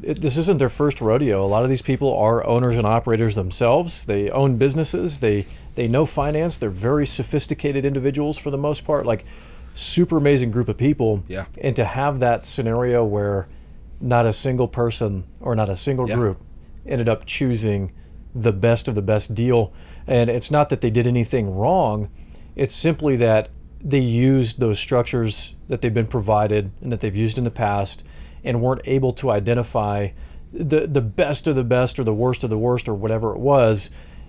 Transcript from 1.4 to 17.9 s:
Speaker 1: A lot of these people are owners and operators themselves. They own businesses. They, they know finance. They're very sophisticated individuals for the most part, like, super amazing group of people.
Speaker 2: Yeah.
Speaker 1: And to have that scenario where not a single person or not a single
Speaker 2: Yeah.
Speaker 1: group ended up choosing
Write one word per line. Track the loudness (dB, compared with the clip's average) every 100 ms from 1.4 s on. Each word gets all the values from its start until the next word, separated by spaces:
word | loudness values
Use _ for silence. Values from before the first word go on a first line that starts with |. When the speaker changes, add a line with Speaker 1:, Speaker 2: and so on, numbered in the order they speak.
Speaker 1:
A | 2
lot | 2
of | 2
these | 0
people | 0 0 0 2
are | 2 2 2
owners | 2 2 2
and | 2
operators | 2 2 2 2 0
themselves. | -2 0 2 4 2 -6 -4
They | -2 0
own | 2 2 4
businesses. | 2 2 -2 -2 -4 -2
They, | 0 0 -2 -10 -14 -4
they | 0
know | 2 2
finance. | 0 0 0 0 -2
They're | -4
very | -2 0 2 0
sophisticated | -2 -2 -2 -2 -4 -2 0
individuals | 0 0 -2 0 -2 -4
for | -6
the | -4
most | -2 -4 0
part, | 0 2
like, | -2 -2 -18 -20 -20 -18
super | -10 -4 2 2 4
amazing | 4 4 2
group | 0 -2
of | 0
people. | 2 2 2 0 -4
Speaker 2:
Yeah. | -10 -10 -4
Speaker 1:
And | -2 0
to |
have | 0 0 -2 0
that | 2 0 -2
scenario | -4 -2 0 2 2
where | 2 2 0 0 -4 -12 -18 -20 -18 -8
not | 0 2 4
a |
single | 0 -2 0 0
person | 0 -2 0 -2 -4 -8 -10
or | -4 0
not | 0
a | -2
single | -2 -2 0
Speaker 2:
Yeah. | 2
Speaker 1:
group | 0 -2 -10 -20 -18 -18 -6
ended | -2 0
up | 0 -2
choosing | -2 0 0 0 0 -2